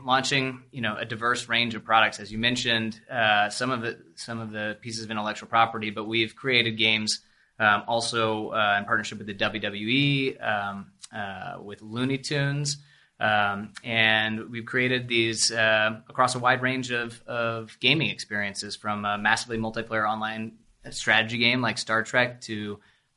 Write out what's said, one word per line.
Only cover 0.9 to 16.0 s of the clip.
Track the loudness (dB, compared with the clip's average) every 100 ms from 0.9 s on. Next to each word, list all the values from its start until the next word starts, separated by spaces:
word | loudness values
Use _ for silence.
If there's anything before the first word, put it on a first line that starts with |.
| -4
a |
diverse | -6 -2 0 -2 0
range | 0 0
of | -2
products, | 2 6 6 2
as | -8
you | 0
mentioned, | 2 2 2 0 0 -6 -8
uh, | 0 4 4 2
some | 0 -2
of | -2
the, | -4 -8 -14
some | -16 -10 -8
of | -8
the | -6 -6 -6
pieces | -10 -10
of | -8
intellectual | -4 -4 -6 0
property, | 2 4 2 -6
but | -6 -2
we've | 0 0
created | -2 0 2 2 2
games, | 2 2 0 -4 -8 _ _ 0
um, | 4 4 2
also, | 0 0 0 0 0 -2
uh, | 0 2 2
in | 2
partnership | 0 -2 -8
with | -10
the |
W | -2 -2 -2
W | -4 -4 0
E, | 2 4 2 0 -2
um, | -4 -2 -4 -8 -12 _ -16
uh, | -10 -10 -10 -12 -12
with | -14 -16
Looney | -10 -4 -2 -2
Tunes. | -2 -2 -2 -2 -4 -6 -10 _ _ _
Um, | 2 2 2 -2 -8 -12
and | -2 2 4 4 2 -2 -6
we've | -10
created | -4 0 2 0 0
these, | 2 2 2 0
uh, | 2 4 4 2 -2